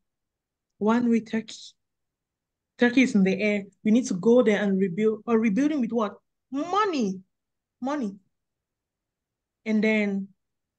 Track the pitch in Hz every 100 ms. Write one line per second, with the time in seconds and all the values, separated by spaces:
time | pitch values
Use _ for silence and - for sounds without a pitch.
0 | _ _ _ _ _ _ _ - 208 233
1 | 240 233 220 220 220 - - _ _ _
2 | _ _ _ _ _ _ _ - 240 240
3 | 247 208 185 185 214 208 196 - 214 226
4 | - 180 226 240 220 202 202 190 196 170
5 | 220 214 - 226 226 196 294 311 226 226
6 | 202 - _ _ _ 269 339 381 427 302
7 | 202 185 - _ _ _ _ _ 254 294
8 | 214 196 _ _ _ _ _ _ _ _
9 | _ _ _ _ _ _ 220 214 214 214
10 | 208 196 196 _ _ _ _